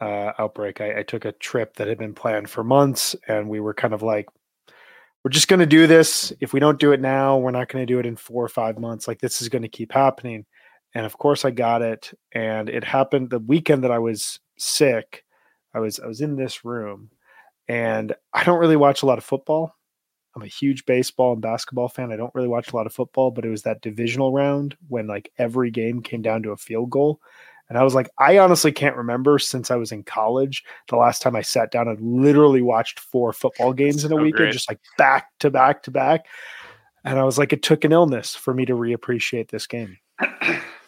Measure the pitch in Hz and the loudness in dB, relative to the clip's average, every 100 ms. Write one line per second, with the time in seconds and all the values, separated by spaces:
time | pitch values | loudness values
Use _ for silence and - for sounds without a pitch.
0 | 107 104 104 - 107 - 104 - 107 107 | -8 -6 -6 -4 -6 -4 -10 -6 -6 -6
1 | 101 113 107 - - 127 110 - 107 113 | -6 -8 -8 -10 -6 -4 -4 -6 -6 -6
2 | 107 - 117 107 101 - 113 135 139 120 | -8 -6 -4 -4 -6 -8 2 4 4 2
3 | - - - 107 107 107 107 - 120 107 | -6 -8 -4 -4 -4 -6 -6 -4 -4 -2
4 | 110 107 101 _ _ _ _ _ - - | -2 -2 -4 _ _ _ _ _ -20 -20
5 | _ _ 135 156 - 190 160 156 160 165 | _ _ -2 0 4 4 8 8 10 8
6 | 156 - - - 131 139 147 143 147 135 | 6 0 -6 -8 -4 2 2 4 4 4
7 | 131 135 135 135 127 123 123 131 123 127 | 2 0 2 2 0 -4 -6 -6 -2 -2
8 | 120 113 - 120 117 - 113 110 117 98 | -2 -8 -10 -6 -6 -4 -4 -6 -8 -10
9 | - 113 127 - 117 127 113 - 113 135 | -10 -6 -6 -6 -6 -6 -8 -10 -4 2
10 | 135 131 127 110 - _ _ _ _ 120 | 2 0 -12 -14 -16 _ _ _ _ -8
11 | 110 - 147 139 139 123 117 117 113 110 | -8 -2 0 0 -2 -2 0 0 -2 -6
12 | - - _ 117 110 110 107 120 - 139 | -12 -20 _ -6 -4 -6 -6 -8 -4 -2
13 | 135 139 127 123 110 160 156 139 127 120 | 0 0 -2 -6 0 0 2 0 2 0
14 | 113 104 - - _ _ - - 143 113 | -2 -4 -8 -12 _ _ -6 2 2 2
15 | - - _ _ _ _ _ 117 110 - | -6 -20 _ _ _ _ _ -6 -6 -8
16 | 117 113 151 139 127 - 117 120 104 101 | -12 -6 -6 -4 -6 -8 -10 -10 -10 -14
17 | 107 _ _ _ _ _ - 120 113 110 | -20 _ _ _ _ _ -6 -4 -2 -2
18 | 110 - _ - 175 175 165 156 143 139 | -4 -8 _ 0 2 4 4 6 4 4
19 | 135 120 - 135 - 156 160 _ _ _ | 0 0 -2 -8 -2 -4 -4 _ _ _
20 | _ _ _ 120 104 - 143 127 - 127 | _ _ _ -20 -18 -4 -4 -2 0 0
21 | 131 - 127 113 113 113 - 127 123 - | 0 0 0 0 -4 -8 -8 -6 -6 -6
22 | 123 110 120 131 123 120 - 120 110 - | -10 -8 -8 -6 -4 -4 -4 -6 -6 -8
23 | 120 - 131 117 113 107 117 110 113 104 | -6 0 0 -2 -6 -6 -6 -6 -8 -6
24 | 117 127 135 135 139 143 143 - 156 123 | -4 0 0 0 0 -2 -4 -10 -10 -8
25 | 107 101 - - 120 123 123 113 113 120 | -8 -10 -12 -6 -4 -2 -2 -2 -4 -6
26 | 113 117 110 110 107 101 - 113 123 135 | -8 -6 -4 -4 -6 -10 -8 -6 -2 0
27 | 147 156 _ _ - _ _ 120 135 131 | 0 0 _ _ -20 _ _ 2 2 2
28 | 123 - 139 196 185 170 156 - 143 127 | -2 2 6 8 8 6 2 2 -2 -2
29 | 120 123 135 143 - 131 117 123 113 107 | -4 0 4 2 2 -6 -2 -4 -4 -10
30 | - - 110 131 139 131 - - - 117 | -10 -2 0 0 -2 -4 -14 -20 -4 2
31 | 120 110 131 117 - 123 110 120 117 107 | 2 2 -2 -2 -2 -2 -2 -2 -4 -4
32 | 113 123 143 147 147 131 123 113 - - | -2 2 6 8 8 6 4 0 -2 -8
33 | - 123 120 - 123 - 123 127 143 147 | -4 -2 -2 0 -4 0 -2 2 0 0
34 | 151 151 156 113 107 120 - 107 _ - | 0 2 2 2 0 0 -6 -10 _ 2
35 | 135 135 - _ 147 131 135 139 - 131 | 4 4 -2 _ 0 4 4 2 -4 -4
36 | 135 160 - - - - - - _ _ | 0 0 -2 -20 -20 -20 -20 -20 _ _
37 | 135 135 135 127 143 147 - 147 151 165 | -4 0 0 2 0 0 2 2 4 4
38 | 165 120 - - - 127 127 120 120 117 | 4 2 -6 -8 -4 -2 -2 -2 -2 -4
39 | - 120 - 117 110 107 - 120 107 92 | -4 -4 -2 -6 -8 -10 -10 -10 -12 -16
40 | _ - - - - 330 - - | _ -6 -6 -4 -4 -4 -8 -20